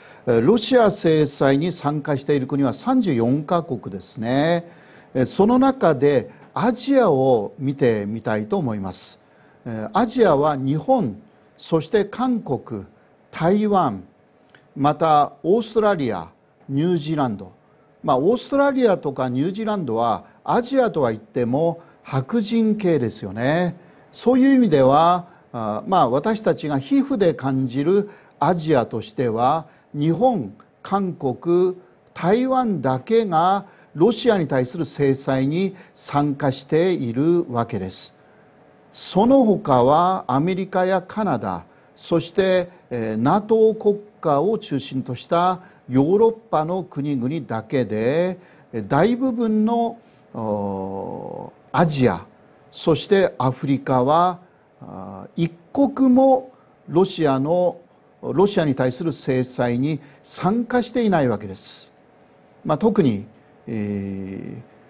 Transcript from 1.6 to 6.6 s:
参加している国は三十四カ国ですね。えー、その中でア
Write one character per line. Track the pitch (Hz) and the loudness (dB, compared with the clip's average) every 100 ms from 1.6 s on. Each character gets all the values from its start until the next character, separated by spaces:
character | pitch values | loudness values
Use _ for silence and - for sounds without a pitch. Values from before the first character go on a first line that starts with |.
| 175 | 0
参 | - 143 151 | -4 -4 -4
加 | 139 139 | -4 -4
し | |
て | - 147 | 0 -2
い | |
る | 135 | 0
国 | 143 | 0
は | 139 | 0
三 | 110 233 262 | -2 0 0
十 | 196 | 2
四 | 120 117 143 | 0 2 0
カ | 147 175 | 0 -2
国 | - 123 107 | -2 -8 -8
で | 95 | -12
す | - - | -12 -8
ね。 | 113 135 156 170 170 - - - - | -2 0 2 0 -4 -16 -20 -20 -8
え | 131 | -2
ー、 | 123 | -2
そ | - 208 | 2 2
の | 254 | 4
中 | 269 262 185 | 2 2 0
で | 135 143 135 104 - - | 2 2 2 -2 -10 -12
ア | - | -4